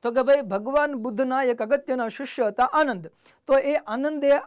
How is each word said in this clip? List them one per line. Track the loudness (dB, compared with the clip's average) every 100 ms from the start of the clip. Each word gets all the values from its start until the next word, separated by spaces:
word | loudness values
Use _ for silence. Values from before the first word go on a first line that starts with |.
તો | -2
કે | 0
ભાઈ, | 4 4
ભગવાન | 4 -4 0 0 0 -2
બુદ્ધના | -6 -2 0 2
એક | 0 0
અગત્યના | 0 -2 0 -4 -4
શિષ્ય | -6 -10 -2 -2
હતા | 0
આનંદ. | 0 2 0 -2 -10 _ _ _ 0
તો | 2
એ | 2 -2
આનંદે | -2 -4 -4 -2 2 2